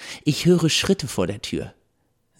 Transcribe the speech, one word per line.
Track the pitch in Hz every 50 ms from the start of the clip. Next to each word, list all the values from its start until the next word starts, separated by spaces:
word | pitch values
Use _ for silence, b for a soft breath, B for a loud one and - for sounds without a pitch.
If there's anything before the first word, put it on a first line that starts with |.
| B B B B B
Ich | 156 143 - -
höre | 165 180 170 165 156
Schritte | - - - - 196 - - 123
vor | - - 92
der | 82 104 - -
Tür. | - - 73 57 - - _ _ _ _ _ _ _ _ _ _ _ _